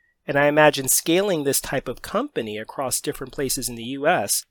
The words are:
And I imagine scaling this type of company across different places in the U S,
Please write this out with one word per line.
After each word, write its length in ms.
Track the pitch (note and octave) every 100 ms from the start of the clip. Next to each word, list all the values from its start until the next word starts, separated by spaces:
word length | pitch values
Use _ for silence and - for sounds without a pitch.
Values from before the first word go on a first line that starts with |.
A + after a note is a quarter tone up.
| _ _ -
And 140 | C#3
I 80 | D3
imagine 400 | D3 D3+ C#3+ C3+
scaling 560 | - - E3+ G3+ E3+
this 180 | C#3 C3
type 260 | - C#3 B2+
of 140 | A#2+
company 560 | - G3 D4 - A2 G#2
across 420 | A2 - C3 -
different 320 | - C#3 B2+
places 380 | - C3+ - A#2+
in 60 | A#2
the 80 |
U 240 | A#2 C#3 D3+
S, 360 | F3 G2+ - -